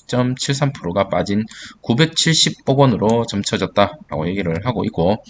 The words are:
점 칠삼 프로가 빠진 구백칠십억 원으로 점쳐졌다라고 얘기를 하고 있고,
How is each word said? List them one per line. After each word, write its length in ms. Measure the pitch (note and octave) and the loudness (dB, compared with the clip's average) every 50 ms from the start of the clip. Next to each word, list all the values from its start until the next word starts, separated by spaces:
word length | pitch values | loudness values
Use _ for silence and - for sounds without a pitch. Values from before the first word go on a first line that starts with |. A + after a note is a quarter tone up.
| - - | -8 -4
점 260 | - B2 B2 B2 B2+ | -2 0 0 0 -2
칠삼 380 | - - - C#3 C3+ D3+ C#3 C3+ | -2 -2 -4 -2 0 0 -2 -2
프로가 340 | - - F2 F2+ G2 G2 | -4 -6 -2 0 0 0
빠진 380 | - - F2 F2 G2+ G2+ G#2 A2 - - - - - - _ | 0 0 -2 0 0 0 -2 -2 -4 -8 -16 -18 -20 -20 _
구백칠십억 1000 | - - A2+ A#2+ D#3+ D#3+ - - - E3 D#3+ - - D#3 - - _ - C3+ C3+ | -2 0 2 4 4 2 2 0 0 2 2 2 2 0 -2 -4 _ 0 4 4
원으로 480 | C#3 C3 G#2+ E2+ G2 G#2+ A2+ A#2 A#2 | 4 4 4 2 2 2 2 2 0
점쳐졌다라고 1000 | - - G2+ G2 - - F2 F#2 F2 - G2+ G2+ F#2+ - - - _ - D2+ D#2 | -2 -4 -4 -2 -2 -2 -2 -2 -2 2 2 2 2 0 -10 -14 _ -6 -4 -4
얘기를 380 | F2 F#2+ G2+ F#2 E2+ E2 E2 G2 | -4 -4 -4 -4 -4 -4 -2 -4
하고 180 | A#2+ A#2 G2 - | -4 -4 -2 -4
있고, 380 | - - - E2 F2+ G#2+ - - | -4 -2 0 2 2 0 0 -4